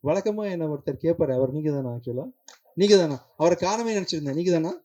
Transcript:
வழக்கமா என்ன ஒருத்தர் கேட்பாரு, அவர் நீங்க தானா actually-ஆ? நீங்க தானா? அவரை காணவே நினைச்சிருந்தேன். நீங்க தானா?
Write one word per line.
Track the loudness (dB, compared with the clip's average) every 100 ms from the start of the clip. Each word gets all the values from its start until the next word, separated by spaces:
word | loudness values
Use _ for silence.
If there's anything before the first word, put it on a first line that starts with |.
வழக்கமா | 0 0 0 -2 -4
என்ன | -4 -4
ஒருத்தர் | -4 -6 -2
கேட்பாரு, | -2 0 0
அவர் | 2 0
நீங்க | 0 -2
தானா | -2 -4
actually-ஆ? | -8 -6 -8 -8 -14 -20 -20 _ 0
நீங்க | 6 6
தானா? | 6 -2 -10 _
அவரை | 2 2
காணவே | 0 -2 -2
நினைச்சிருந்தேன். | -2 -4 -6 -4 -2
நீங்க | 0
தானா? | 0 0 -6